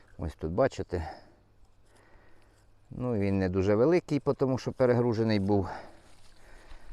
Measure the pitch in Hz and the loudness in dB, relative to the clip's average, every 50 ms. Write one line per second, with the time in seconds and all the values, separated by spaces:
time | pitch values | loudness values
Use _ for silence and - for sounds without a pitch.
0 | - - - - 82 80 - - 82 78 87 117 135 - - - 90 - 90 87 | -20 -20 -14 -10 -10 -10 -8 -8 -8 -4 0 0 0 0 0 -4 -8 -6 -6 -6
1 | 80 - - - - - - _ _ _ _ - - - _ _ _ _ _ - | -6 -8 -12 -16 -20 -20 -20 _ _ _ _ -20 -20 -20 _ _ _ _ _ -20
2 | _ _ - - - - - - - _ _ _ _ _ - _ _ - - - | _ _ -20 -20 -20 -20 -20 -20 -20 _ _ _ _ _ -20 _ _ -18 -12 -8
3 | 123 123 117 101 101 98 98 98 95 92 92 95 92 104 104 107 123 160 180 170 | -6 -4 -2 0 0 2 2 2 2 2 2 2 2 4 4 4 4 4 4 2
4 | - - 151 135 - 143 127 - 143 131 131 - - 123 - - 127 123 120 120 | 0 0 -2 -2 0 -2 0 0 0 0 0 -2 -4 -6 -2 2 2 4 4 4
5 | 120 120 107 110 113 110 107 101 95 101 104 98 90 - - - - - - - | 2 2 2 0 2 2 2 2 2 2 2 2 0 -2 -6 -12 -14 -18 -20 -20
6 | - - - - - - - - - - - - - - - - - - | -20 -20 -20 -20 -20 -20 -20 -20 -20 -20 -20 -20 -18 -16 -16 -16 -14 -14